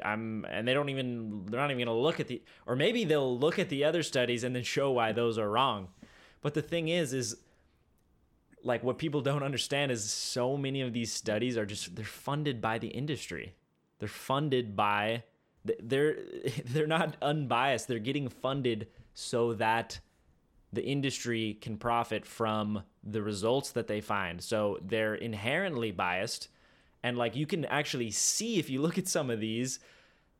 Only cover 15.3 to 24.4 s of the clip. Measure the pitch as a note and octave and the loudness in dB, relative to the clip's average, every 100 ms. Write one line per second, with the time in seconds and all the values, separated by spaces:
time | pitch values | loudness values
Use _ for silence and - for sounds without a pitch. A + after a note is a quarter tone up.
15.3 | _ _ _ - - A#2 C3+ D3+ - G1+ | _ _ _ -4 -4 0 2 2 2 -6
16.3 | - - A#2+ A#2+ C#3+ D3+ D#3+ D#3+ - C#3 | -6 -4 -4 -2 0 2 2 2 0 0
17.3 | D#3 C3+ A#2+ C3+ B2 - A#2 G#2+ C#3 C3+ | 0 2 4 4 2 0 -2 0 -2 -2
18.3 | - C3 C#3 B2 A2 G#2 - - - - | -2 -2 0 2 0 -2 -14 -20 -14 -4
19.3 | A#2+ A#2 A2 A2 A#2 A2+ - - _ _ | 2 2 2 2 2 0 -8 -16 _ _
20.3 | _ _ _ _ A2 - C#3 C#3 - A#2+ | _ _ _ _ -4 -2 0 0 -2 -2
21.3 | A2+ A2 G#2+ - G#2+ A#2+ A#2+ A#2 G#2+ - | 0 -2 -4 -8 -4 2 2 2 -2 -4
22.3 | - A2 G#2+ G#2+ G#2 - _ G#2+ G#2+ G#2 | -2 0 2 0 -2 -6 _ -6 -4 -2
23.3 | G#2 A2 C3 C3+ A#2+ A2 G#2+ G#2 G#2 F#2 | 0 2 2 0 -4 -2 -4 0 0 0
24.3 | E2+ | -4